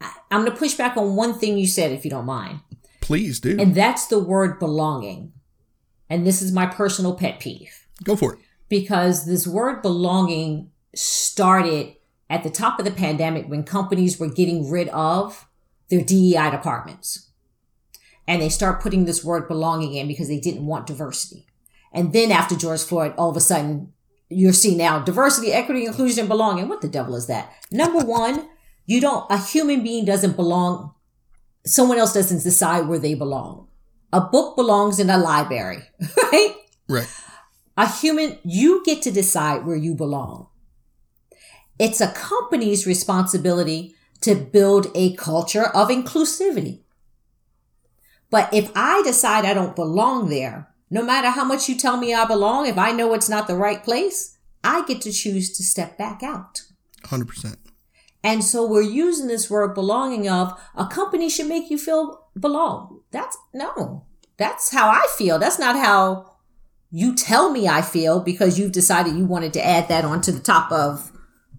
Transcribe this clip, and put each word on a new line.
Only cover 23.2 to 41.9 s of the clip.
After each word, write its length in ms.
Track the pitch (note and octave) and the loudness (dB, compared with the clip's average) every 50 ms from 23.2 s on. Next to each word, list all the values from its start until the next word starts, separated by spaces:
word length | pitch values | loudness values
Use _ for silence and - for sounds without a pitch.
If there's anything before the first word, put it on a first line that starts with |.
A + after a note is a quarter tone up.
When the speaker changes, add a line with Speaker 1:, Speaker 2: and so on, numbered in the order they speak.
| E3+ E3+ | -2 0
Speaker 1:
of 60 | D3 | 0
a 40 | D3+ | 2
sudden, 520 | - - F#3 D#3 D3 D3 D3+ D3 - - - _ _ _ _ _ _ - | 2 2 2 2 0 -2 -4 -6 -8 -12 -18 _ _ _ _ _ _ -4
you're 240 | E3+ F#3 F#3 F#3 | 2 4 6 6
seeing 240 | F#3 - - G#3 F3+ | 6 6 4 4 2
now 220 | E3+ E3 E3 D#3 D3+ | 2 2 2 0 0
diversity, 520 | C3 F#3 F3 A3+ C4+ C#4 C#4 - A#3 G#3+ | -2 -2 0 2 2 2 2 0 0 0
equity, 340 | - A#3 B3 C#4 C4 B3+ A#3 | 0 0 0 0 -2 -2 -4
inclusion, 340 | A3+ A3 - C4 B3 A#3 A#3 | -4 -2 -2 0 0 0 0
and 80 | A3 G3 | 0 0
belonging. 400 | G#3+ G#3+ A3 G#3+ F#3+ F3+ F#3+ C4+ | 0 2 2 2 0 -2 -4 -6
What 140 | G#4+ G#4+ | -6 -8
the 60 | - D3 | -8 -6
devil 280 | C#3 C#3 B2 C3 B2 | -6 -6 -6 -6 -6
is 100 | A#2+ A#2+ | -6 -6
that? 240 | - A#2+ G#2 - - - - - - | -6 -6 -6 -8 -12 -16 -20 -14 -6
Number 300 | F#3 A#3+ D#4+ E4+ E4+ E4 | -2 0 2 2 2 2
<laughs> 40 | C4+ | 0
one, 440 | A3+ A3+ A#3 A3+ A#3+ C4+ D4+ D#4 - - _ _ - _ _ _ | 0 0 0 0 0 -2 -4 -6 -10 -16 _ _ -20 _ _ _
you 140 | F3 A3+ B3 | -2 0 2
don't, 300 | C#4+ C#4+ B3+ - - - | 2 2 0 -2 -2 -2
a 60 | - D4 | -2 -2
human 400 | C#4+ - - D#4 D#4 C#4+ C#4+ B3+ | 0 0 0 2 2 2 0 0
being 220 | A3 A3+ A#3 A#3 G#3 | 0 -2 -2 -2 0
doesn't 320 | G3 G3 G3 G3+ F#3 - | 0 2 2 2 0 0
belong. 560 | - F3 E3+ E3+ F3+ F3+ F3+ F3+ F#3 - D3 - _ _ _ _ _ _ _ _ _ _ _ _ _ - | 0 0 2 2 2 2 0 -2 -4 -8 -14 -18 _ _ _ _ _ _ _ _ _ _ _ _ _ -2
Someone 320 | - - - B3+ B3+ B3 A#3 | 2 4 4 6 6 4 4
else 140 | A3+ F#3+ - | 2 4 4
doesn't 280 | G3+ F#3+ F#3 F3+ D#3 F3 | 2 2 2 0 0 0
decide 420 | F3+ F3 - F#3+ E3 E3+ E3+ D#3+ D3+ | 2 2 2 2 2 2 0 0 0
where 100 | E3+ D#3+ | -2 -2
they 140 | C#3 D3+ D3+ | -2 -2 -2
belong. 520 | C3 D3 C#3 C3+ B2+ A#2 - - - - - _ _ _ _ _ _ _ _ | -2 -4 -4 -4 -6 -8 -10 -14 -18 -20 -20 _ _ _ _ _ _ _ _
A 80 | - F#3 | 0 0
book 340 | F#3 - - C#4+ C#4+ - - | 2 4 4 2 2 2 0
belongs 420 | C4 A#3+ A3+ G3+ G3+ G#3 G#3 F#3+ F#3+ | 0 2 4 4 4 4 2 2 2
in 120 | G3 F3+ | 2 4
a 80 | F#3+ F#3 | 4 4
library, 640 | F3 D#3+ D3+ D3 D3 - C3 A#2 F#2+ F#2 F2+ - - - _ - | 4 4 2 0 0 -2 -4 -6 -6 -8 -10 -12 -14 -18 _ -10
<laughs> 220 | F3 D3+ - - - - | -10 -2 0 2 2 4
right? 220 | - G#3 - G#3 - - - _ _ _ _ - | 4 4 4 2 0 -6 -18 _ _ _ _ -4
Speaker 2:
Right. 200 | C3+ A#2+ A#2 - - - - - - - - _ _ _ _ _ _ | -2 -2 -2 -4 -10 -18 -20 -20 -20 -20 -20 _ _ _ _ _ _
Speaker 1:
A 100 | - A3 G#3 | 0 2 2
human, 480 | - - - D#4 D#4 D#4 D#4 C#4+ - - | 0 0 0 0 2 2 0 -2 -4 -8
you 400 | - F3 E3+ G3 C4+ E4 F#4+ F4+ F4+ | -8 -4 2 4 6 6 6 4 4
get 180 | E4 D4+ D4+ | 0 0 2
to 80 | - B3+ | 0 0
decide 560 | F#3 G3 F#3+ - - E3+ D3+ D3+ C#3+ C3 - | 0 0 0 2 0 0 0 0 -2 -2 -2
where 100 | E3 E3 | -4 -4
you 180 | D#3 D3+ E3 D#3+ | -2 -2 -2 -4
belong. 540 | D3 D#3+ C#3+ C#3+ C#3 B2+ A#2 - - - - _ _ _ _ _ _ _ _ _ _ _ _ _ _ _ _ _ _ _ - - _ _ _ _ - | -4 -4 -4 -4 -6 -6 -8 -12 -14 -18 -20 _ _ _ _ _ _ _ _ _ _ _ _ _ _ _ _ _ _ _ -20 -20 _ _ _ _ 0
It's 220 | - A3 | 0 0